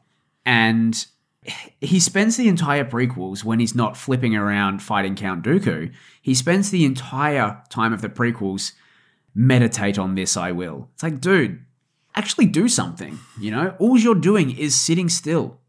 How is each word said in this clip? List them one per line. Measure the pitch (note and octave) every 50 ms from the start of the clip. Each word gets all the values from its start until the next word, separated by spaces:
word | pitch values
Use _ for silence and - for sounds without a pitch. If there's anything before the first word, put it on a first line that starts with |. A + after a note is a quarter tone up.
| _ _ _ _ _ _ _ _ _
And | B2+ B2 A#2 A2+ A2+ A2+ A2+ A2+ A2+ A2 - - - _ _ _ _ _ _ _ - - - - - _ _
he | - C#3 F#3 F#3
spends | - - - G3 G#3 A3+ A3+ -
the | B3 A3
entire | F3+ E3 E3+ C#3+ C#3+ C#3+ C#3
prequels | B2+ A#2+ A#2 B2+ B2 B2+ - F#2 F#2+ F#2+ G2+ G#2+
when | A2 A2+ A2+
he's | A#2+ A2+ -
not | A#2+ A#2 G#2+ G#2+ -
flipping | - - C3 B2+ B2+ A#2 A2
around | G#2+ G2+ G#2 G2+ G2+ G2+ G2 G2 G2 -
fighting | - G#2+ G2+ G2 F#2+ G2
Count | G2 G#2 G2 F#2 E2+ F2
Dooku. | A2 D#3 - - - E2+ D#2 D#2+ E2+ - - - - _ _
He | _ - C3
spends | B2+ - E3 F3 G3 G3+ G3+
the | G3 F3+ D#3+
entire | C3+ C3 B2+ - - C#3 C3 C#3+ D3+ D3 C#3 A2+ G#2 G2+ - - _
time | - A#2 A2+ A2+ A2+
of | F#2+
the | A2 G2+
prequels, | - - A#2+ A#2+ A#2 A#2 G#2 G2 F#2+ F#2+ - - - _ _ _ _ _ _ _ _ _ _ _ -
"Meditate | G#2 A#2 C3 C3 B2 A#2+ A2+ A2+ G#2+ G#2 G2+ G2+ G2+
on | F#2+ F#2 F#2+
this, | F#2+ F#2+ F2+ - F#2
I | F2 F2+
will." | F2+ F2 F2+ E2+ D#2 C#2 - - _
It's | - -
like, | E3 D3+ C3
dude, | B2+ F3+ G3 F3+ C3+ G#2+ F2 - - _ _ _ _ _ _ _ _ _ -
actually | - G#3+ - - - B3
do | F3 - D3+ G#3 B3
something, | - - G2 F2 E2+ F2 F#2 C#2+ D#2 - - - _ A2+
you | G2+ G#2+
know? | G#2+ B2 D#3+ F#3+ F#3 -
All | F#3 A#3 C4 B3
you're | A3 A#3+ A3
doing | F3 C#3+ F3 G#3 G#3 D#3+ C3 B2+
is | - D3+ D3 C#3
sitting | - - - E3 F3+ F3+ E3+
still | E3+ - - D3+ E3 D#3+ - - - - _